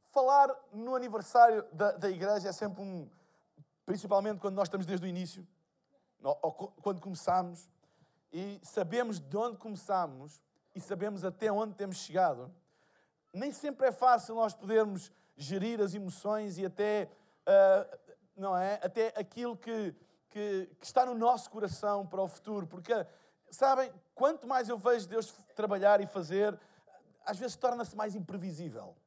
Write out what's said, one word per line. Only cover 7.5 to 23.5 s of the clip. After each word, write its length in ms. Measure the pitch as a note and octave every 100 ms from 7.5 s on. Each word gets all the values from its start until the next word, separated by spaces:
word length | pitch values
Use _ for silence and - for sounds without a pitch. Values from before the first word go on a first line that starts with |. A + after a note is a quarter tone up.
| E3+ - _ _ _ _ _ _
e 260 | D#3+ G3 G3+
sabemos 560 | - - F3+ A3+ A#3+ F#3+
de 160 | C#3 G3
onde 220 | A#3+ G#3
começamos 840 | A3 G3+ - F#3+ E3+ C3 D3 - _ _ _
e 60 | F#3+
sabemos 460 | - G3 G#3 G3 F#3
até 260 | F#3 A3
onde 240 | G#3 A3 F#3+
temos 220 | G3 F3+
chegado. 520 | - D#3+ F3+ B2+ B2+ - _ _ _ _ _ _ _
Nem 180 | F3+ C4
sempre 380 | D4 D4 A#3+ C4
é 20 |
fácil 440 | - B3+ A#3+ - A3+
nós 180 | A3
podermos 580 | - G3 A3 G#3+ F#3+ - _ _ _
gerir 460 | C#3 F#3+ G#3 A3+
as 120 | G3+
emoções 640 | G#3 F#3+ - G3+ G#3+ G#3 F3
e 80 | F#3+
até, 440 | - G#3 G#3+ F#3+ - _ _ -
ah, 400 | G3 G3 F#3+ F#3+ - _ - _ -
não 180 | G3 F3+
é? 240 | F#3+ G#3+
Até 260 | F3+ A3+ A3 G#3+
aquilo 400 | F3+ - A#3+ A3+
que, 360 | A3+ A3+ G#3 - _ _ _
que, 400 | G#3 G#3 G3 F#3 -
que 60 | -
está 200 | - B3+
no 80 |
nosso 360 | A#3+ A3+ A#3+ -
coração 580 | A3 G3+ D#3+ G#3 G3+ G3
para 140 | F#3+
o 60 | F#3+
futuro. 360 | - - G#3 E3
Porque, 400 | F3+ E3+ A3+ E3+ - _ _
sabem, 420 | _